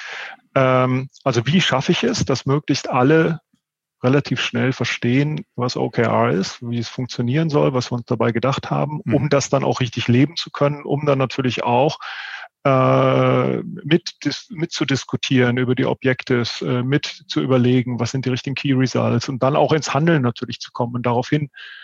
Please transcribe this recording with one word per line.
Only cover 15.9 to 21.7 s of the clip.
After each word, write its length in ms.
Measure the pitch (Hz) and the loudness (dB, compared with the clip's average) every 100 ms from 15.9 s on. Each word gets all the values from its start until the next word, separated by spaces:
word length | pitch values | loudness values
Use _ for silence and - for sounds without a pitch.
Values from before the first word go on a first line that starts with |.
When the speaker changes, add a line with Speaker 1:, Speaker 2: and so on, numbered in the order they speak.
| - 135 127 - 123 117 - | 0 0 -2 0 0 0 -4
Speaker 1:
äh, 220 | 165 123 | -2 -2
mit 420 | 127 143 - - - | 0 -2 -2 -10 -6
zu 120 | 151 | -4
überlegen, 580 | 143 127 123 127 120 117 | 2 2 4 2 0 -4
was 120 | 117 | -4
sind 160 | 135 127 | -2 -2
die 40 | |
richtigen 260 | 127 - 131 | -4 -4 -4
Key 180 | 139 | 0
Results 540 | 131 127 120 117 120 - | 2 2 0 0 0 -2
und 120 | 131 | -2
dann 140 | 131 151 | 0 2
auch 160 | 143 | 2
ins 220 | 156 - | 2 0
Handeln 280 | 139 165 160 | 0 2 2
natürlich 380 | 123 - 120 117 | 0 -2 -8 -10
zu 100 | - | -10
kommen 240 | - 120 | -6 -4
und 120 | 120 123 | -2 0
daraufhin 420 | 120 127 151 143 - - | 0 0 -2 -4 -10 -20